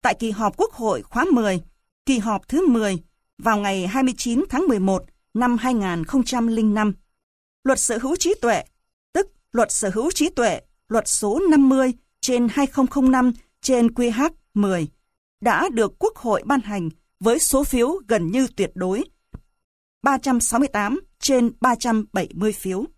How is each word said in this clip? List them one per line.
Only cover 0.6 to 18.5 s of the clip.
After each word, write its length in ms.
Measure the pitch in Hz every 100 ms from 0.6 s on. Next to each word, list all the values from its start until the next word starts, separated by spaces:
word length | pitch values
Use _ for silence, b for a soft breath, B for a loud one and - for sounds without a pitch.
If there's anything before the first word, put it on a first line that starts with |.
| 427
hội 300 | - 226 143
khóa 220 | - 240
mười, 380 | 359 254 214 180 - _ _ _ -
kỳ 120 | 254
họp 300 | 214 202 -
thứ 200 | 277 370
mười, 340 | 233 214 180 - _ _ _
vào 200 | 226 208
ngày 280 | 202 190 180
hai 160 | 247
mươi 120 | 262 -
chín 280 | 240 233 381
tháng 140 | 262 370
mười 100 | 214
một 260 | 190 185 - _ _
năm 240 | 214 247 240
hai 160 | 247
nghìn 300 | 240 190 175
không 200 | 165 269
trăm 220 | 233 254 233
linh 280 | 226 214
năm, 180 | 208 214 190 _ _ _ _ _ _
luật 160 | 269 262
sở 180 | - 233
hữu 140 | 262 349
trí 180 | 339 415
tuệ, 220 | 233 185 - _ _ _ _
tức 140 | 339 403 _ _
luật 200 | 233 226
sở 180 | - 202
hữu 160 | 196 285
trí 180 | - 277
tuệ, 320 | - 233 156 _ _ _
luật 200 | 220 -
số 320 | - 208 247 381
năm 180 | 302 269
mươi 240 | 262 262 240 _ _
trên 280 | - 240 240
hai 160 | 285 277
không 200 | - 262
không 240 | 285 262
năm 220 | 262 254 233 B _
trên 260 | - 247 233
Q 260 | 233 240
H 100 | 220 302 - _
mười, 340 | 208 202 180 151 _ _ _ _ _
đã 280 | 220 180 370
được 200 | 233 202 -
Quốc 180 | 440 -
hội 260 | 240 208 -
ban 140 | 269
hành 280 | 208 202 165 - _ _
với 180 | 208 262
số 260 | - 269
phiếu 360 | 285 247 247 381 233
gần 180 | 220 170
như 140 | 240 262